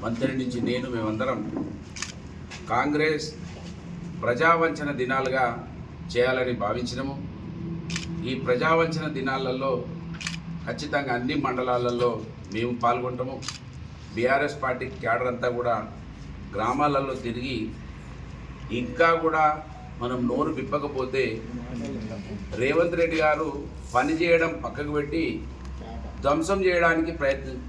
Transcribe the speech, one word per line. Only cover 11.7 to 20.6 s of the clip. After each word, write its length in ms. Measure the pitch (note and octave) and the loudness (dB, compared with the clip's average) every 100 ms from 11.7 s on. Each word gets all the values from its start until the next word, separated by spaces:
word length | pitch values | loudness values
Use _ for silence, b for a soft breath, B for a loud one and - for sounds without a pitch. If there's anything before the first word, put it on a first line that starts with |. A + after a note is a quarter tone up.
| B2 B2 A#2+ B2 A2 G#2+ - - G2+ | 2 2 2 2 0 -6 -12 -6 -2
మేము 180 | A#2+ A#2+ | -2 2
పాల్గొంటాము. 540 | A#2+ B2 B2+ B2+ B2+ C#3 - - - - - - - G#2 | 2 2 0 -2 -4 -4 -8 -10 -12 -12 -12 -14 -8 2
బీఆర్ఎస్ 440 | B2 C#3 D3 - B2+ | 4 4 2 0 -2
పార్టీ 220 | B2 B2 - | 0 -4 -4
క్యాడర్ 300 | A2+ A#2 B2+ | 0 2 2
అంతా 160 | A#2 B2+ A#2+ | 0 0 2
కూడా 180 | A#2+ A2 G#2 - - - - - - G2 | 2 2 -2 -10 -12 -12 -12 -12 -6 -2
గ్రామాలలో 600 | A2 C3+ D3 C#3 C3+ C3 A#2+ | 0 4 4 4 2 -2 -2
తిరిగి 320 | A#2 C3 A#2+ G#2+ - - - - - - - - - - A#2 | -4 -2 -2 -4 -6 -10 -12 -12 -12 -12 -12 -12 -12 -6 -4
ఇంకా 280 | B2 - E3 E3 D#3+ | -4 6 6 6 4
కూడా 200 | D#3 D3+ D3+ - - - - | 6 4 4 -4 -12 -12 -6
మనం 160 | B2 B2 A#2+ | -2 0 2
నోరు 220 | B2+ D#3 | 2 2
విప్పకపోతే 640 | D3+ | 0